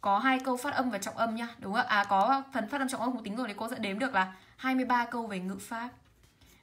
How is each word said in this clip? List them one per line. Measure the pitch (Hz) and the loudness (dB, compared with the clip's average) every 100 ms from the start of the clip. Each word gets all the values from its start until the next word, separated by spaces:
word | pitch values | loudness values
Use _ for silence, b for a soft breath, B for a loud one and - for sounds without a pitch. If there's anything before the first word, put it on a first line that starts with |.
có | 202 196 | 2 4
hai | 254 262 | 4 2
câu | 262 247 | 2 -2
phát | 294 | -2
âm | - 254 | 0 0
và | 208 | -2
trọng | 208 - | -6 -2
âm | 226 | -2
nhá, | 220 233 - | -2 -8 -8
đúng | 196 | -4
không | 208 254 | -2 2
ạ? | 208 | 2
À, | |
có | 202 196 214 269 262 | 4 4 6 4 2
phần | 240 208 | -4 -2
phát | 381 | -2
âm | 262 | -2
trọng | 254 | -2
âm | 233 | -2
cũng | 247 | -2
tính | 214 208 | -4 -4
rồi | 247 | -4
thì | 196 | -4
cô | 226 | -6
sẽ | 254 | -4
đếm | 214 196 | -4 -2
được | 269 | 0
là | 196 190 B B B | 2 0 B B B
hai | 254 | 0
mươi | 262 | 2
ba | 254 247 | 4 2
câu | 233 247 226 | 2 -2 -4
về | 196 | -4
ngữ | 180 196 | -4 -6
pháp. | - 233 240 262 _ _ b b b b | -8 -8 -8 -12 _ _ b b b b